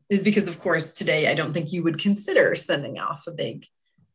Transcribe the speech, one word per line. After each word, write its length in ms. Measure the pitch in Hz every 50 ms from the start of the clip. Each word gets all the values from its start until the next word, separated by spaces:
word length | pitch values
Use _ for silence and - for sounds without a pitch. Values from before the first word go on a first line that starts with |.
| _ -
is 160 | 202 196 170
because, 240 | 208 208 208 170 170
of 100 | 160 -
course, 340 | - 190 165 156 - - -
today, 340 | - 170 160 156 156 156 160
I 40 | 160
don't 180 | 160 156 -
think 200 | 147 175 156 -
you 120 | 185 175 165
would 160 | 165 156 -
consider 540 | - 202 202 202 - 392 370 240 156 82 -
sending 440 | - - - 165 143 135 - - -
off 260 | 101 - 143 - - -
a 40 |
big, 340 | 160 - - - - - - _ _ _ _ _ _ _ _ _